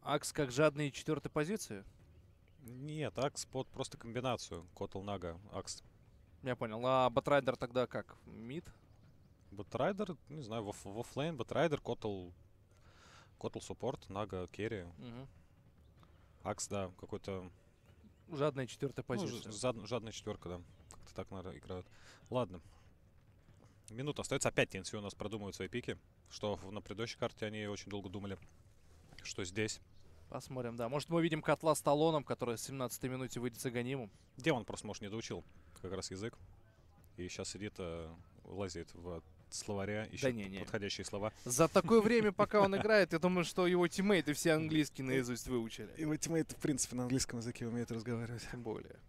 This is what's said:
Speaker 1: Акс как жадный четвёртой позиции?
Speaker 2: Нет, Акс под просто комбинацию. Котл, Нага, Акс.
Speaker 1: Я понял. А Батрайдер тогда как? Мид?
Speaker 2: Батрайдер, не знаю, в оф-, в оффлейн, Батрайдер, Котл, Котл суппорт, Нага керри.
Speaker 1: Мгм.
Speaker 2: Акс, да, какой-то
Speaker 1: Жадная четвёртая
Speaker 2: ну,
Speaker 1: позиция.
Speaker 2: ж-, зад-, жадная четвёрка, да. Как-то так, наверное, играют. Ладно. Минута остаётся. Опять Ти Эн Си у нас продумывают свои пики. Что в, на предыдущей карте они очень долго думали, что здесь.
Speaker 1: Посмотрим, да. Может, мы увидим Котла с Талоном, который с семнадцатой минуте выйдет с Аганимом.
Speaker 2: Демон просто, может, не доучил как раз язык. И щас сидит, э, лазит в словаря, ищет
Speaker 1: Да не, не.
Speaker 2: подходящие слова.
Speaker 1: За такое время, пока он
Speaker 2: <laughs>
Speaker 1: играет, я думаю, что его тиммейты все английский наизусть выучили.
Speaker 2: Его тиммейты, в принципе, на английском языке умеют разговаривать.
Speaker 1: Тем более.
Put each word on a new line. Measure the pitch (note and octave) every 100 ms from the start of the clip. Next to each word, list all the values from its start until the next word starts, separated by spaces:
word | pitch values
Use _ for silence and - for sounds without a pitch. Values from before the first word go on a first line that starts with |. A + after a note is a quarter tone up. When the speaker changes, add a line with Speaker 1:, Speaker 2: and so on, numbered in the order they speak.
Speaker 1:
Акс | - D3 -
как | - C#3+
жадный | B2 D#3 C#3+ D3
четвёртой | - - D3+ C#3+
позиции? | - D3+ G#3+ - G2+ G2 - - - - - - -
Speaker 2:
Нет, | B2+ B2 C#3+ D#3 C#3 -
Акс | B2 - -
под | C3 C3
просто | - C3 -
комбинацию. | A#2 A#2 B2 A2 - F2 E2+
Котл, | - G2 G2
Нага, | G2+ G2 F2 E2+ G#2
Акс. | F2+ F#2 - - - - - - -
Speaker 1:
Я | C3 B2
понял. | A#2 A2
А | B2 C3 B2+
Батрайдер | A#2+ C#3 C#3+ C3 B2
тогда | B2 B2 A#2+
как? | B2 G2+ - -
Мид? | G#2+ A2+ C#3+ - - - - - - - - -
Speaker 2:
Батрайдер, | G2 G#2 - D3+ G3 G#3 E3+ -
не | D3
знаю, | A#2+ A2+
в | G2+
оф-, | G2+ -
в | G2+
оффлейн, | A#2+ - D3+ D#3
Батрайдер, | A2+ - E3 D3
Котл, | - A#2+ A2 G2+ F2+ F2 - - - - - - - - - -
Котл | - A2+
суппорт, | - F#2+ A2+ C3+ -
Нага | F#2+ G#2+ F#2 F2+
керри. | - G#2+ A2 F2 E2+
Speaker 1:
Мгм. | B2 A#2 C#3 - - - - - - - - - - -
Speaker 2:
Акс, | - G#2 -
да, | G2+ F#2+ F#2
какой-то | - G2+ - F#2+ F2+ - - _ - - - - -
Speaker 1:
Жадная | D#3 D3 C#3 B2+
четвёртая | - C#3 B2 B2
Speaker 2:
ну, |
Speaker 1:
позиция. | C3 E3+ A#2+ A2+
Speaker 2:
ж-, |
зад-, | G#2 B2+ A#2 G#2
жадная | A#2+ G#2+
четвёрка, | - - G#2 -
да. | F2 F2 - -
Как-то | - -
так, | - F#2+
наверное, | F#2+ F2+ E2
играют. | - F#2 F2 - - - -
Ладно. | A#2+ A2+ F2 - - - - - - - - - - - - -
Минута | A2 C#3+ C#3
остаётся. | G2+ C#3 A#2+
Опять | - B2
Ти | F#2+
Эн |
Си | F#2 G#2+
у |
нас | G2+
продумывают | F#2 G#2 G#2+ G2+ F2+
свои | F#2
пики. | A#2+ - G2+ - - -
Что | - G#2+ G2
в, | F#2
на | G#2
предыдущей | - G2+ A#2 -
карте | A#2 - G#2+
они | G#2+ G#2
очень | G2+ -
долго | G#2 G2
думали, | F#2+ G2+ F#2+ - - - - - - - -
что | - -
здесь. | F#2+ G2 G#2+ - - - - - -
Speaker 1:
Посмотрим, | - - C3 A#2+ A#2+
да. | A#2
Может, | C#3+ C#3
мы | E3
увидим | E3 D#3
Котла | - D3+ D#3+
с | D3
Талоном, | - D3 D#3+ D#3
который | C3 B2 A#2+ A2+
с |
семнадцатой | - C3+ B2 - C3+
минуте | B2+ B2+ -
выйдет | B2 A#2
с | C3+
Аганимом. | A#2+ A#2+ C3+ A2 - - -
Speaker 2:
Демон | B2+ C#3+ G#2
просто, | G2+ G#2+
может, | G2
не | G#2
доучил | G#2+ - G2 - - - -
как | F#2
раз | F#2+ -
язык. | F#2+ A2 - - - - - - - - -
И | F2+
щас | - G2
сидит, | F2+ G#2 -
э, | F2+ E2 D#2+ E2+ F2+ -
лазит | - F2+ G2+ F2 E2
в | E2+ F2 E2+ - - -
словаря, | - - G2+ G2 G#2+
ищет | A2 -
Speaker 1:
Да | C#3
не, | A#2+
не. | G2 F#2+
Speaker 2:
подходящие | F2 A2 G2 - F#2+
слова. | G#2 G#2+ - -
Speaker 1:
За | B2 D#3+
такое | G3+ F3 A3+
время, | G#3+ A#3+ G#3+
пока | G3 G3+ G#3+
он | G3 G3
Speaker 2:
<laughs> |
Speaker 1:
играет, | G3+ G#3+ F3+
я | E3+
думаю, | F3+ F3+ E3
что | - F3
его | F3+ F3
тиммейты | - G3 G3 D3
все | D3 E3+
английский | D#3 D#3+ D#3 C#3+ -
наизусть | C3 C3 A#2+ A#2+ -
выучили. | B2+ A2+ - G#2+ -
Speaker 2:
Его | D#3 D3+
тиммейты, | - D#3+ D3+
в | -
принципе, | - C#3+ -
на | B2
английском | B2 C3 - A#2+
языке | A2+ B2 A#2
умеют | A#2 A#2
разговаривать. | A2+ A2+ A#2 A#2 A#2+ -
Speaker 1:
Тем | B2+
более. | A#2 G#2 - -